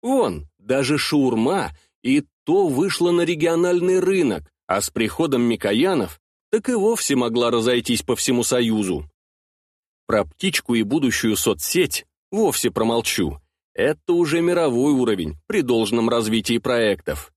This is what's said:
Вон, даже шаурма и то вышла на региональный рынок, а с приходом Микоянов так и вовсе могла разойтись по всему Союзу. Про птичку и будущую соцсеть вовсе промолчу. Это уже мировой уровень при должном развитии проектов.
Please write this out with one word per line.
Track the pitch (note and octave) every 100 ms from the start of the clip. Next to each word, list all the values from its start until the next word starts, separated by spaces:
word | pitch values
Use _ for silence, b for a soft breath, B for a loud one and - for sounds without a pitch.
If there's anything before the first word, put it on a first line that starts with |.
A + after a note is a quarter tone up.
Вон, | A#3 C4+ E3+ E2 D2 _
даже | G2+ C3 C3+ D3
шаурма | - D3+ C3 A#2 A#2 F#3+ F#2 D2+ b _
и | B2 C#3 - _
то | - F3+ F#3
вышла | B2+ F#3+ - F3
на | E3+
региональный | E3+ E3+ E3 E3 F3+ F3 F3+ F#3
рынок, | F3+ F#3+ D3 F2 - _ _
а | F#2+
с | -
приходом | - A2 - D#3+ C3
Микоянов | A#2+ A2+ G2+ G#2+ F3 E3+ F#2+ - _ _ _
так | A3 G#3+
и |
вовсе | A#3+ G3+ A3+ - C3+
могла | B2 A#2 A#2+
разойтись | A#2 A2+ B2 A#2 A#2+
по | - D#3
всему | - A#2+
Союзу. | A#2 B2 A#2 A2 G2 D#2+ D2 _ _ _ _ _ _ _ _ _ -
Про | A2
птичку | F#2 _ F#3+ - - A#2
и |
будущую | G#2 D3 C3+ - A2+ G#2
соцсеть | - G2+ - E3+ F3 - - _ _
вовсе | G3+ G#3 - A#2
промолчу. | - A2+ A#2 A2+ - D#2+ C#2+ _ _ _
Это | - A#2+ D#3 -
уже | E3+ E3 E3+
мировой | E3+ F3 D#3+ A#2+ C#3+
уровень | C#3 A#2+ G2 D#2 D2+ _
при | G3+
должном | B2+ A#2 G#2+ A#2 A2+
развитии | A#2+ A2 A2 G#2 A#2
проектов. | B2+ A#2+ A2 F#2 - C#2+ -